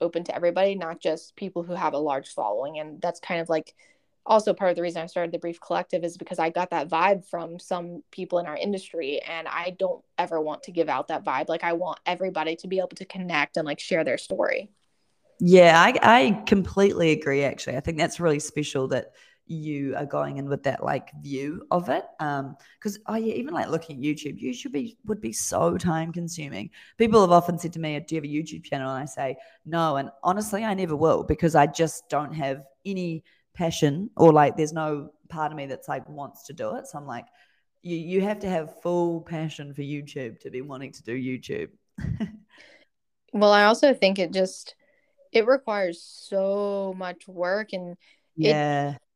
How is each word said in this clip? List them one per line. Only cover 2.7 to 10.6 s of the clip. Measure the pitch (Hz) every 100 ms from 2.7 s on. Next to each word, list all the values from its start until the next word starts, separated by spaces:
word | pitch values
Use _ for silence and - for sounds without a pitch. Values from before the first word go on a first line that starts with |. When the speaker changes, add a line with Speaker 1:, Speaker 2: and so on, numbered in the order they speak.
| 156
Speaker 1:
And | 156 156
that's | 175 175
kind | - 175
of, | 165
like, | 160 - _ _ _ _ _ -
also | 220 208
part | 180 190
of | 170
the |
reason | 175 170
I | 165
started | 180 170
the | 170
Brief | 170 170
Collective | - 175 185 180
is | 170 175
because | 175 180
I | 165
got | 170 180
that | 165 151
vibe | 160 185 190 -
from | 175 160 175
some | - 180 175 175 -
people | - 180 175
in | 170
our | 151
industry, | 202 196 196 165 139 143
and | - 165 -
I | 156 175 180
don't | 185 170 _ -
ever | 175 165
want | 151 147